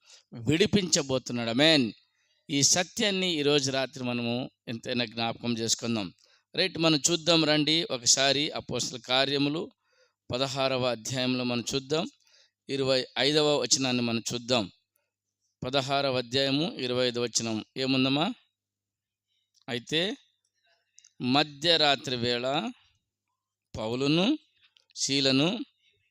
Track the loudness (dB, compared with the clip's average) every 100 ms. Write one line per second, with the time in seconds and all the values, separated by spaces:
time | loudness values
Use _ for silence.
0 | _ -20 _ -6 0 2 4 2 2 0
1 | 0 -2 -2 -4 0 4 6 6 2 -4
2 | _ _ _ _ -4 2 4 2 0 -2
3 | 0 0 0 2 2 2 2 -2 -4 -4
4 | -4 -2 -2 -2 -4 _ -12 -10 -4 -4
5 | -4 -4 -4 -4 -4 -2 -2 -2 -2 -4
6 | -4 -12 _ _ _ -4 -2 0 2 2
7 | 2 0 2 2 4 2 2 0 0 -2
8 | 2 4 4 2 -2 -6 -6 -6 -6 -8
9 | 0 2 2 0 0 -2 -8 -14 _ _
10 | _ _ -8 -4 -2 0 0 0 -2 -2
11 | -4 -2 -2 -2 -2 -4 -4 -6 -2 -4
12 | -4 -10 _ _ _ _ -8 -2 0 0
13 | 0 0 2 4 4 2 2 0 0 0
14 | 0 -2 -4 -6 -2 0 -2 -10 _ _
15 | _ _ _ _ _ _ -2 0 0 0
16 | 0 -2 -2 0 2 0 -2 -4 -4 0
17 | 0 -2 -2 -2 -2 -4 -6 -4 0 2
18 | 2 0 -2 -6 _ _ _ _ _ _
19 | _ _ _ _ _ _ -8 -8 -2 -2
20 | -2 -6 _ _ _ _ _ _ _ _
21 | -20 -6 0 2 0 -2 2 4 4 2
22 | -2 -4 -2 -2 -2 -2 -4 -10 _ _
23 | _ _ _ _ _ _ _ -8 -4 -2
24 | 2 2 2 0 _ _ _ _ _ -6
25 | -2 0 2 2 2 -2 -8 _ _ _
26 | _